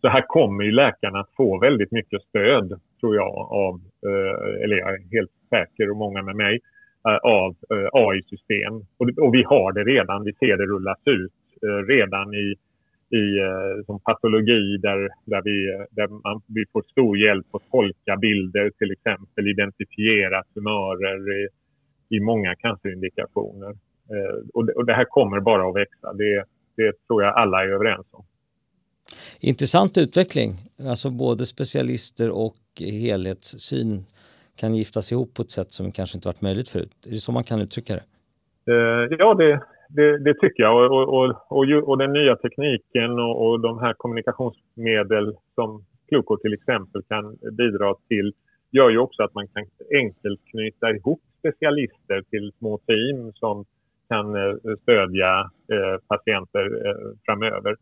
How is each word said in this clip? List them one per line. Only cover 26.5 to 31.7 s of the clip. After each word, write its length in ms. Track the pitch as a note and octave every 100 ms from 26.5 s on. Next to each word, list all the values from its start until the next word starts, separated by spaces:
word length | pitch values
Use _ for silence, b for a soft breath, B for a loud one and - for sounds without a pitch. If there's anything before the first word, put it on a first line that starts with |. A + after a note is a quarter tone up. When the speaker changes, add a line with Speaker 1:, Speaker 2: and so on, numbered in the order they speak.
| _ _ -
Speaker 1:
det 160 | A2 G2+ _
tror 160 | A2+
jag 120 | G2+
alla 300 | A#2+ G#2+ F#2
är 40 | F#2+
överens 380 | G2 A2 F#2 -
om. 140 | _ F#2+ _ _ _ _ _ _ _ _ B B B
Speaker 2:
Intressant 580 | - B2+ C#3 F3 G3 -
utveckling, 540 | D3 F3+ F3+ D3 A2 F#2 - _ C3+
alltså 220 | A#2+ C#3
både 360 | B2 B2+ A#2 B2
specialister 840 | - C3+